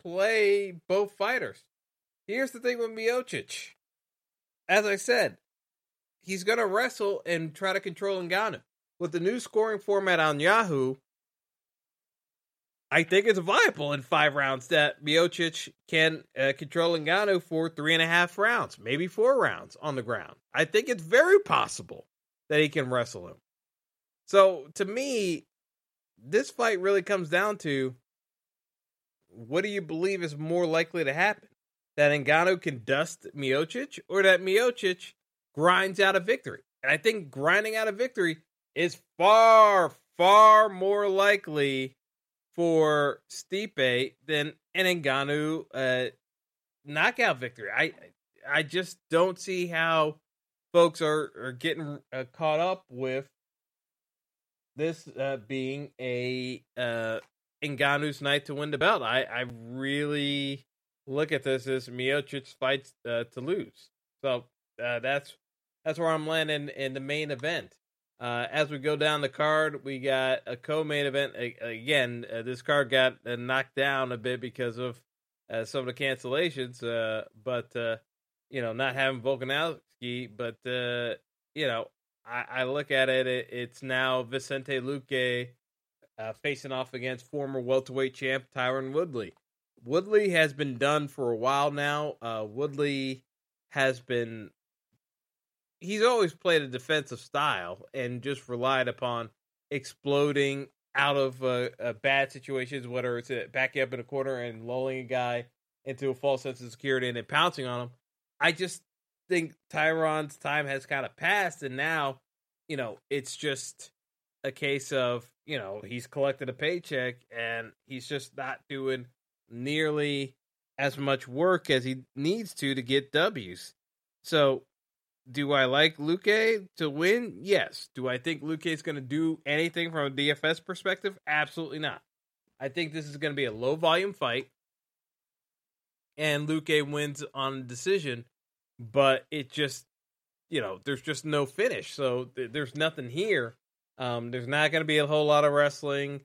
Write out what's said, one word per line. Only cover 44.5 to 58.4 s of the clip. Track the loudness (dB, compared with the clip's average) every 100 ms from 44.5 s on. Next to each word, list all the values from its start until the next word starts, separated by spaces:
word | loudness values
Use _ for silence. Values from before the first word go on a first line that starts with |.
| -6 _
an | 0 2 2
Ngannou, | 2 0 0 0 -2 -4 -6 -4
uh, | 0 0 -2 -6 _ _ _ _ _ _
knockout | -8 0 0 2 0 0
victory. | -6 -10 -8
I, | -2 -2 -4 -20 _ _ _ -4
I | -2
just | 0 -4 -6 -10 0
don't | 4 4 0
see | -6 -4 -4
how | -2 2 2 2 -2 _ _ _ _ _
folks | 6 6 4
are, | 0 0 -2 -8
are | -12
getting, | -6 -4 -4 -6 -10 -10
uh, | -10 -10
caught | -4 0 2
up | 0 -2 _
with | -6 -4 -4 -6 _ _ _ _ _ _ _ _ _ _ _ _ _ _ -6
this, | -4 -4 -12
uh, | -8 -6 -6 -6
being | -6 -4 -6 -10 -10
a, | -6 -4 -4 -4 -6 -10 _ -6
uh, | -4 -4 -4 -8 -10 _ _ -12
Ngannou's | -8 0 2 2 -2 -4
night | 0 -2